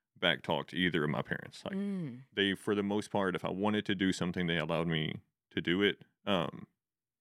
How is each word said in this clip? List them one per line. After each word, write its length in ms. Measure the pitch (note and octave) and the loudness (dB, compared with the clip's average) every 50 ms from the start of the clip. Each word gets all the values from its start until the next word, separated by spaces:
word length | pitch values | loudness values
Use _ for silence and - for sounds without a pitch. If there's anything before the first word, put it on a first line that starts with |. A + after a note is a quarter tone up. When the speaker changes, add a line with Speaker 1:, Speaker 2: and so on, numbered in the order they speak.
| _ _ _ - | _ _ _ 0
Speaker 1:
backtalked 540 | - F2 D#2 B1+ - - E2+ C#2+ C#2 - - | 2 2 2 2 0 -2 -2 -2 -2 -4 -2
either 300 | D#2+ F#2 F2+ D2+ E2+ D2 | 0 0 2 2 2 2
of 60 | D#2 | 2
my 120 | C2+ B1 - | 2 0 0
parents. 420 | - - - - - - - - | -2 -4 -6 -6 -10 -14 -10 -10
Like, 120 | - G3 F#3+ | -8 -6 -4
Speaker 2:
Mm. 480 | G3+ G3+ G3 F#3 E3+ C#3 A#2 B2+ C3+ _ - | -4 -4 -4 -6 -6 -8 -8 -12 -16 _ -2
Speaker 1:
they, 200 | G#2 G2 G2 F#2+ | 0 2 2 2
for 200 | - - - G#2 | 0 -2 -2 0
the 80 | G2+ G2+ | 0 0
most 260 | G2+ G2+ G#2+ G2+ - | 0 0 -2 -2 -2
part, 260 | - G#2 G2 F#2 F2+ | -2 0 0 2 0
if 80 | E2+ - | -2 -2
I 60 | E2 | -4
wanted 360 | F2+ F#2 G2+ G#2+ G#2 G#2+ G2+ | -2 0 0 2 2 0 0
to 80 | - G#2 | 0 0
do 160 | F#2 F#2+ F#2+ F2+ | 2 2 2 2
something, 340 | - - F2 E2+ - F2 E2+ | 2 0 -2 0 -2 0 0
they 100 | E2+ E2 | 2 0
allowed 300 | D#2 D#2+ E2 D#2+ E2 E2+ | 0 0 0 0 0 0
me 320 | E2 D#2 D#2 - - - - _ _ _ _ _ - | 0 0 0 -2 -4 -8 -10 _ _ _ _ _ -6
to 80 | G2+ E2 | -4 0
do 200 | E2+ F2 F#2+ G2+ | 2 2 4 4
it. 200 | G2 - - - _ _ _ - | 2 2 0 -8 _ _ _ -2
Um, 400 | G#2 G2+ F2+ D2+ - - - - - _ _ _ _ _ _ _ _ _ _ | 0 0 2 0 -2 -4 -10 -16 -18 _ _ _ _ _ _ _ _ _ _